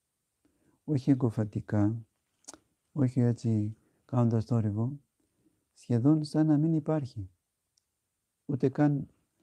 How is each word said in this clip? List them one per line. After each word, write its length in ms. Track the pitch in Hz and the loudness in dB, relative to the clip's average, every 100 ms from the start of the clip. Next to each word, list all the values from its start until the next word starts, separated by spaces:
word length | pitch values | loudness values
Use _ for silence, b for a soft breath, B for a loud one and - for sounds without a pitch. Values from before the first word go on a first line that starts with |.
| _ _ _ _ _ _ _ _ | _ _ _ _ _ _ _ _
Όχι 260 | - 143 135 | -4 -2 2
εγκοφαντικά, 960 | 131 127 110 107 113 - 107 104 113 110 _ _ _ - - _ _ _ | 2 0 -2 -4 -6 -4 0 0 -2 -10 _ _ _ -20 -20 _ _ _
όχι 280 | 156 127 127 | -2 -2 2
έτσι 560 | 120 117 117 110 104 110 _ _ | 0 0 -2 -2 -2 -8 _ _
κάνοντας 400 | _ 123 120 113 | _ 0 2 0
θόρυβο, 560 | 104 117 107 104 120 143 - _ _ _ _ _ _ | 0 -2 0 -2 -4 -8 -16 _ _ _ _ _ _
σχεδόν 520 | _ - 120 135 156 | _ -2 2 4 2
σαν 220 | 151 156 156 | 0 0 2
να 100 | 143 | 2
μην 160 | 160 | 2
υπάρχει. 580 | 156 156 156 131 - 95 _ _ _ _ _ _ _ _ _ _ _ - | 0 0 -2 -4 -10 -14 _ _ _ _ _ _ _ _ _ _ _ -8
Ούτε 220 | 139 139 | -2 0
καν, 400 | 131 147 143 - _ _ _ | 2 2 0 -6 _ _ _